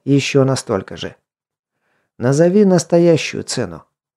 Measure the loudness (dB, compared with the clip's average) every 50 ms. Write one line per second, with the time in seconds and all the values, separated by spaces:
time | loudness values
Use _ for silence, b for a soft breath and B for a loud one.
0 | _ 0 0 0 0 0 0 2 2 2 -2 -4 -4 -4 -4 -4 -4 -8 -14 -14
1 | -14 -14 -14 _ _ _ _ _ _ _ _ _ _ _ _ _ _ _ _ _
2 | _ _ _ _ -2 0 2 2 2 2 4 4 4 4 4 2 0 0 0 2
3 | 4 4 2 2 0 -6 -8 -10 -10 -8 -6 -6 -6 -8 -10 -16 -20 _ _ _
4 | _ _ _